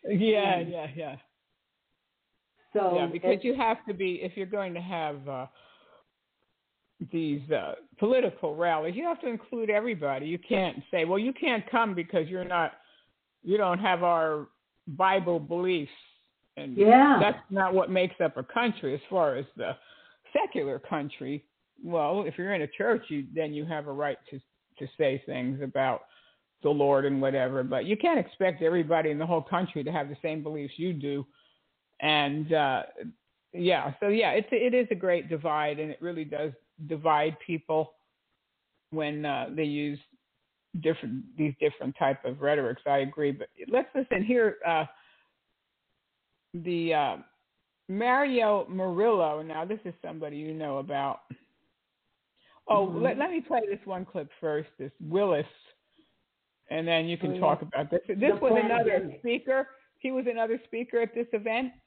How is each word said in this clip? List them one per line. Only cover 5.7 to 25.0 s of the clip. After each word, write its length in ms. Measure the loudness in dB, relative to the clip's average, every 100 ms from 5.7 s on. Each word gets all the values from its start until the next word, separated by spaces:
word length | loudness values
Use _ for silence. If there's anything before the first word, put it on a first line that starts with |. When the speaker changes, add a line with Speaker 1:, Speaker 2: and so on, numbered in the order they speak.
| _ _ -20 _ _ _ _ _ _ _ _ _ _ -8
Speaker 1:
these, 280 | -4 -2 -4 -2
uh, 240 | -4 -2 -10 -14 _
political 560 | 2 2 2 -2 -6
rallies, 400 | -2 0 0 -2
you 100 | -4
have 160 | -4 -4
to 80 | -6
include 400 | -8 -8 -6 0
everybody. 560 | 0 0 -4 -2 -4 -4
You 120 | -8
can't 440 | -2 0 0 -4 -4
say, 140 | -2
"Well, 140 | 0 0
you 140 | 0
can't 360 | -2 -2 -2 0
come 240 | 0 0
because 340 | 0 -2 -2 -2
you're 160 | -6
not, 280 | -2 0 0 -4 _ _ _ _ _ _
you 140 | 0 2
don't 200 | 4 2
have 240 | 2 2
our 440 | 4 4 2 0 -6 _ _ _ -14
Bible 520 | 2 4 4 2 -2
beliefs." 520 | -2 -2 0 0 -2 -12 -20 _ _ _ _ -14
And 200 | -8 4
Speaker 2:
Yeah. 420 | 10 10 10 8
Speaker 1:
that's 300 | 6 2 -4
not 240 | 0 2
what 160 | 2 2
makes 300 | 2 0 2
up 160 | -2 -2
a 80 |
country 500 | -6 0 0 0 -4
as 60 | -6 -4
far 240 | 0 2
as 100 | 0 -6 -6
the 200 | -6 -6 -12 -20 -20 _ -4
secular 460 | -2 0 -2 -4 -4
country. 680 | -4 -4 -4 -8 -8 -8 _ _ _ _
Well, 400 | -4 0 0 0
if 160 | -4 -6
you're 160 | -4
in 80 | -2
a 60 | -4
church, 420 | -2 0 0 0
you, 160 | -8 -6
then 180 | -4 -4
you 120 | -4
have 240 | -6 -6 -6
a 40 |
right 260 | -4 -4 -4 -10
to, 80 | -18 -18 _ _ -14
to 80 | -14
say 220 | _